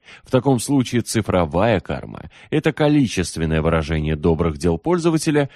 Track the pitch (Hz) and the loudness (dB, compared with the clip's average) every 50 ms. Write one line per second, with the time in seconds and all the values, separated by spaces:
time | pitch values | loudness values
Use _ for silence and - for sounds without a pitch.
0 | _ - - - - - - 127 - 143 131 113 - - 143 135 120 - - 117 | _ -20 -20 -20 -6 0 0 2 2 2 0 0 0 0 0 0 0 0 -2 -2
1 | 104 - - 113 98 - 92 90 87 76 71 87 104 120 110 87 - - - - | -2 0 -2 -2 -2 0 0 0 0 0 0 0 2 2 2 0 0 -4 -8 -8
2 | - 53 - - - - - - - - - 151 - 160 139 - 156 147 151 147 | -8 -12 -14 -16 -18 -20 -20 -20 -10 -4 -4 0 0 0 0 2 2 4 4 4
3 | 135 101 - 95 85 - - 80 80 78 80 80 76 82 82 80 78 73 80 78 | 2 2 0 -2 -4 -4 -4 -4 -2 0 0 2 2 2 2 0 0 0 -2 -2
4 | 78 78 78 73 78 87 80 76 82 82 76 69 76 87 82 85 - 156 180 175 | 0 -2 -2 0 2 0 2 2 0 -2 -2 -2 -2 -2 -2 0 0 -2 -2 0
5 | 156 175 165 147 - 165 147 147 143 135 - | 2 0 0 0 -2 0 0 0 0 -2 -6